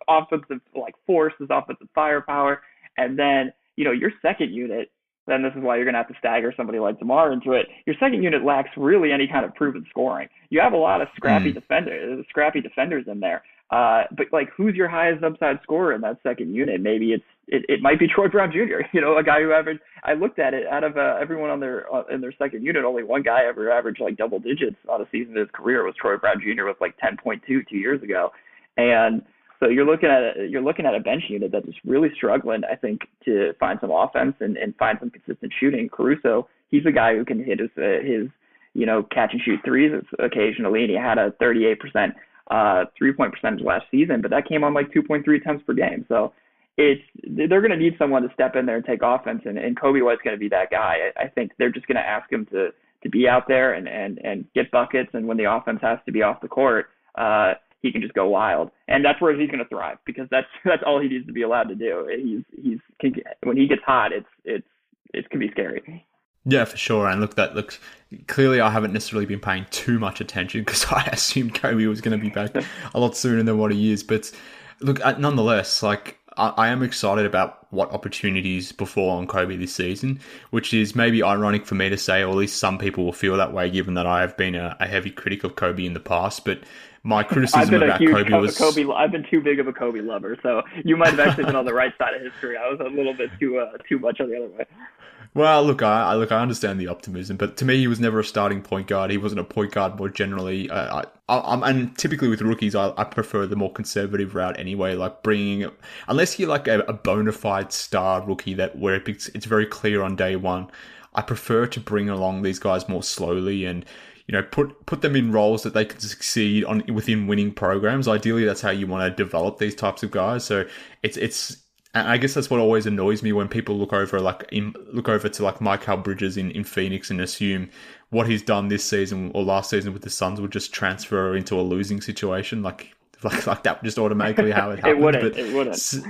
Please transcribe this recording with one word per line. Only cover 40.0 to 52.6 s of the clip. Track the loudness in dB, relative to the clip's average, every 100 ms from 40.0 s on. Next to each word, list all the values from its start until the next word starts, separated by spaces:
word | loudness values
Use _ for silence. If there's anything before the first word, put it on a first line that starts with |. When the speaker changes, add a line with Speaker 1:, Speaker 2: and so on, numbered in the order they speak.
| -4 -2
Speaker 1:
occasionally, | -2 2 0 0 0 2
and | 2
he | 0
had | 2 2
a | 2 2
thirty-eight | 2 4 4 2
percent, | -2 0 0 -2 -16 _ -2
uh, | 2 4 4 0 0
three-point | 0 2 0
percentage | -2 -4 -2
last | 0 -2 0
season, | 2 4 2
but | 0
that | 0 0
came | 0
on, | 2
like, | 2 0
two | 0
point | 2 2
three | 4 2
attempts | 2 -4
per | -2
game. | 0 0 -2 -2
So | 0 0 -4 _ _ _ 2
it's, | 4 4 -2 -18
they're | -8 -2 4 6
gonna | 4 4
need | 2 2
someone | 2 2
to | 0
step | 0 0 2
in | 0
there | 0
and |
take | -2 0
offense, | 2 2 0 -6
and, | -6 -4
and | -4 0
Coby | 2 4
White's | 4 2
gonna | 0 -4
be | 0
that | 0 0
guy. | 0 0 0 -2 -2
I, |
I | -4
think | -4 -4 -2
they're | -2
just | -2 -2
gonna | -2
ask | -2 -4 -4
him | -6 -4
to, | -2